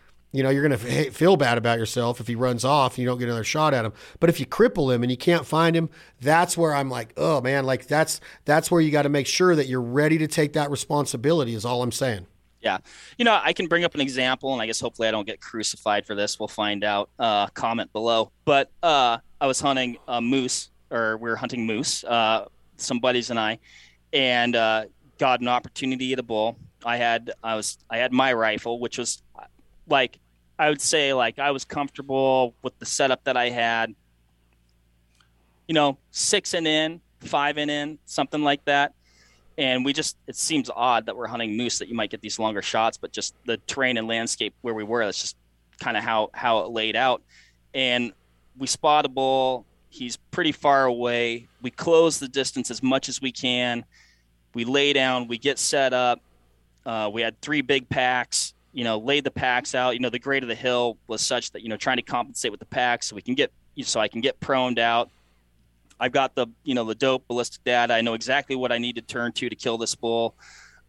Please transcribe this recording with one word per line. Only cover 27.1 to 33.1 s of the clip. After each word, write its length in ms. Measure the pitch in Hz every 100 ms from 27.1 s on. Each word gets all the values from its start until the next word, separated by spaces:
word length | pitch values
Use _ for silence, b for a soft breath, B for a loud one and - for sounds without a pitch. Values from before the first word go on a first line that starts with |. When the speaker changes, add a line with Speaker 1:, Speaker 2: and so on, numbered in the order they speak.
| 117 117 98
Speaker 2:
I 140 | 113 110
was, 220 | 107 - -
I 60 | 117
had 160 | 127
my 220 | 127 131
rifle, 440 | 120 110 104 120 120
which 200 | 120 -
was, 260 | 117 - _ - - _ _ - -
like, 320 | 143 123 - _ _ _ -
I 100 | 151
would 140 | 147
say, 320 | - 160 139
like, 260 | 131 117 110
I 120 | 139
was 120 | 139
comfortable 920 | - 147 139 - 139 135 135 131 123 -
with 160 | 127 -
the 80 | 117
setup 380 | - 139